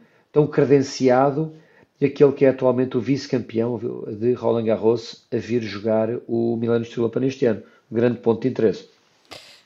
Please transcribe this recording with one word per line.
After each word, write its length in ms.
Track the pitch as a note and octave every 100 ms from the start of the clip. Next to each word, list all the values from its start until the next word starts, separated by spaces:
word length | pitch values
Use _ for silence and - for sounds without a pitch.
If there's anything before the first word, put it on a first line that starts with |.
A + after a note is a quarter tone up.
| - _ _
tão 160 | D3 D3
credenciado, 1040 | - C3 C#3 C3 - C3 B2+ C#3 C3+ D#3+ D#3 _ _ _ _
e 60 | C#3
aquele 260 | - C#3+
que 140 | C3+ C3+
é 40 |
atualmente 460 | C3 B2+ B2 B2+ B2+
o 60 |
vice-campeão 760 | G#2+ C#3 - B2+ G2 G#2+ A#2 A#2 A#2+ B2 - G#2
de 160 | A#2+
Roland 320 | A#2 A2+ A#2 A2
Garros 600 | G2+ A2 A#2 - - _
a 40 | A#2
vir 240 | G2 A#2+
jogar 480 | A2 G2 A2 A2 A2 A#2+ -
o 300 | A#2 A#2 A2+
Millennium 480 | A#2 A#2 A2+ -
Open 240 | A2+ B2 C3
este 180 | C3+ B2
ano. 160 | G#2 - _ _
Um 40 | A2+
grande 240 | B2 A2+
ponto 220 | A#2 A2
de 60 | C3
interesse. 400 | A#2 A2 F2 - _ _ _ _ - - -